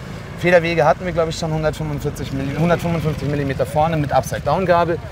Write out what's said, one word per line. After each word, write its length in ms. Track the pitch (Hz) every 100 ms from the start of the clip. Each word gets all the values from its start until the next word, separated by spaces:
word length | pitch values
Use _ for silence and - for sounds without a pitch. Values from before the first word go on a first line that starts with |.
| - - - -
Federwege 440 | 175 180 165 165
hatten 200 | 151 175
wir, 80 | 185
glaub 160 | 165 165
ich, 100 | 151
schon 140 | 165
hundertfünfundvierzig 800 | 156 156 - 156 143 147 - -
Milli-, 240 | 139 135 139
hundertfünfundfünfzig 720 | 170 170 170 165 156 147 139
Millimeter 360 | 143 139 135
vorne 320 | 127 151 160 160
mit 140 | 143
Upside-Down-Gabel. 880 | 131 - 110 143 165 180 170 170 160 -